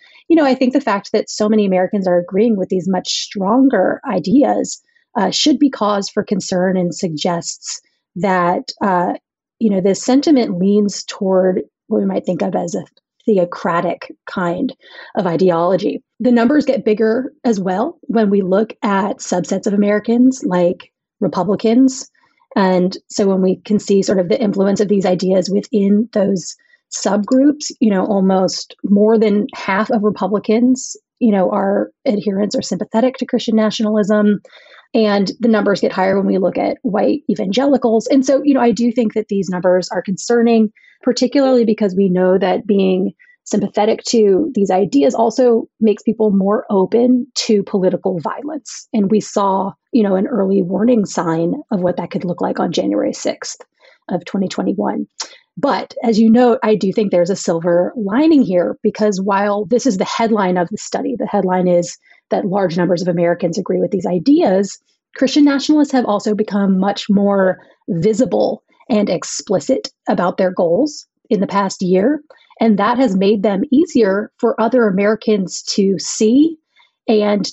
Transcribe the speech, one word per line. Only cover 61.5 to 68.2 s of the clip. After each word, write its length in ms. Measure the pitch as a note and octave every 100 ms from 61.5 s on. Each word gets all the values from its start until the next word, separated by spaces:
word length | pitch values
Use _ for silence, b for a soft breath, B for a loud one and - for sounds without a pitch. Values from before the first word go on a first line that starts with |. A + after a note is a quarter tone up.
| F#3 F3+
is 300 | F3 F3 - b b _
that 160 | G3 G3+
large 320 | G3 F#3 E3
numbers 240 | F3 F3
of 60 | F3+
Americans 500 | E3+ E3+ F3 F3 E3+
agree 200 | F#3 F#3
with 120 | -
these 160 | G3+ F#3
ideas, 720 | F3+ - D4+ D4+ F#3+ G3+ - _ _ _
Christian 300 | - C4 D4+
nationalists 480 | D4 C#4 C#4 D4+ C#4+
have 140 | C4 A3+
also 280 | G3+ G#3+
become 440 | G#3 G#3+ G3+ G3 F#3+
much 300 | F#3+ - -
more 480 | G3+ G3+ G3 F#3 F3+ b b -
visible 720 | E3+ F3+ G#3